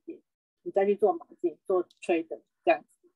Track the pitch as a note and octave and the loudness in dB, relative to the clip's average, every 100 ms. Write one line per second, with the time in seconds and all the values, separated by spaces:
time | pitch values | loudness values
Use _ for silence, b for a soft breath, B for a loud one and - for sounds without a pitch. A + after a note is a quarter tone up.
0 | - - _ _ _ _ F3 G3 G3+ G3+ | -18 -20 _ _ _ _ -4 0 0 2
1 | G#3 E3+ - - - D3+ - F#3 - - | 2 0 -6 -8 -8 -6 -4 -2 -2 -8
2 | - E3 - - _ _ - - - _ | -2 -2 -2 -12 _ _ 0 0 -2 _
3 | _ | _